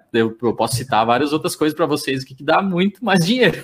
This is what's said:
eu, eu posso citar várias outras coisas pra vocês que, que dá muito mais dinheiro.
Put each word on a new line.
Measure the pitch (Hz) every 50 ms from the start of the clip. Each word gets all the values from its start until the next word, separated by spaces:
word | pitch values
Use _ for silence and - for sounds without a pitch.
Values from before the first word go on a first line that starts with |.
| - _
eu, | - 117 113 113 107 - -
eu | 117 104
posso | - 110 117 -
citar | 117 110 - - 107 113
várias | 113 117 123 147 147
outras | 147 156 - 180 165
coisas | - 156 156 151
pra | - 170
vocês | 147 147 131 - - 135 135 131
que, | - 135
que | - 143
dá | 143 160 170
muito | 196 196 185 170 185 202 202 - -
mais | 214 190 185 165
dinheiro. | 170 240 254 240 180 - -